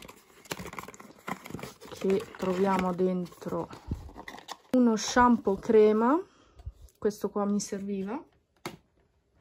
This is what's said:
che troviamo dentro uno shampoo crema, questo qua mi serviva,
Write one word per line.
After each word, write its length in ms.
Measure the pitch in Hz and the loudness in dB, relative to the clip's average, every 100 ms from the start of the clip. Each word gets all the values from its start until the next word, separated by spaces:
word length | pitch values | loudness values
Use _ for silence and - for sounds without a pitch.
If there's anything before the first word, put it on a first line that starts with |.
| - - _ - - - - - - - - - - - - - - - - | -20 -20 _ -20 -14 -12 -12 -14 -16 -18 -20 -18 -12 -12 -12 -14 -14 -18 -18
che 340 | - 190 196 - - | -6 -2 -2 -2 -6
troviamo 560 | 185 180 196 190 185 | -4 0 2 2 0
dentro 760 | 175 185 180 175 - 170 175 - - - - - - - - - - _ | 0 0 0 -6 -10 -8 -6 -8 -12 -10 -10 -12 -18 -18 -18 -16 -18 _
uno 220 | 254 240 220 | 4 4 2
shampoo 600 | - 254 247 233 202 196 | 2 6 6 6 2 -2
crema, 600 | - 220 214 214 233 330 403 _ _ - - - - - | 4 8 8 6 2 2 -2 _ _ -18 -18 -18 -20 -6
questo 320 | 208 208 202 | -4 -4 -6
qua 140 | 208 202 | -2 -2
mi 140 | 202 | -2
serviva, 640 | - 196 202 196 196 277 - _ _ _ - - _ _ _ _ _ _ | -4 -8 -8 -6 -6 -8 -12 _ _ _ -16 -16 _ _ _ _ _ _